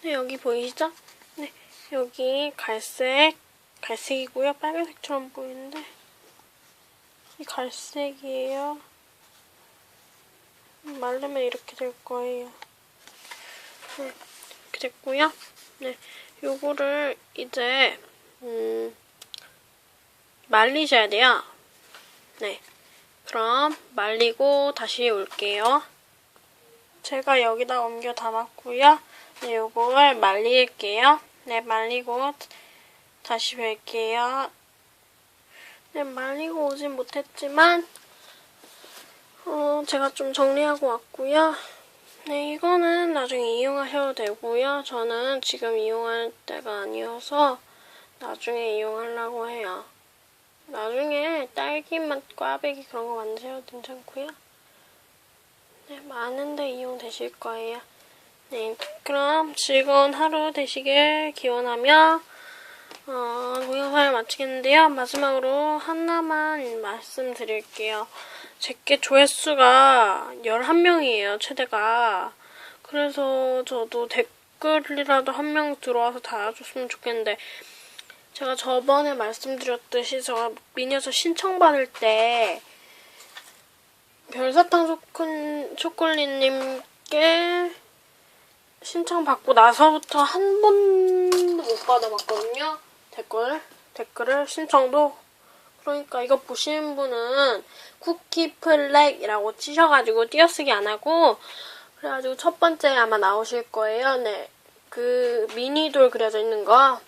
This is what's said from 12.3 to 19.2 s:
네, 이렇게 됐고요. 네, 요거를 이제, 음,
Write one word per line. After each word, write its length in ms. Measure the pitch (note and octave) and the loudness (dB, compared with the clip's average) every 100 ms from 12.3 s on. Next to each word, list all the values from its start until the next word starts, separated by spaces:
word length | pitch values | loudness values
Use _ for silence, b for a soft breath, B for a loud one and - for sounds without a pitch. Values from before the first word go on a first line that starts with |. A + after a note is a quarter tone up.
| B3 B3 - - _ _ _ - B B B B B B B - - | -8 -12 -20 -20 _ _ _ -20 B B B B B B B -20 -16
네, 140 | C4+ - - - - - | -16 -16 -20 -20 -20 -20
이렇게 160 | _ - | _ -10
됐고요. 540 | B3+ _ C4+ C4+ D#4 - - _ - _ | -10 _ -6 0 -2 -2 -20 _ -20 _
네, 180 | C4 B3 B B B _ | -12 -12 B B B _
요거를 760 | C#4 C4+ D4 C#4+ C#4 C#4+ D4 - _ | -8 -6 -6 -4 -2 -2 -4 -8 _
이제, 680 | - B3 C4 A#3+ C4+ B3+ - - _ _ _ | -14 -10 -4 -2 2 0 0 -18 _ _ _
음, 520 | B3 A3+ A3+ A3+ A3+ A3+ _ _ | -10 -6 -4 -4 -8 -12 _ _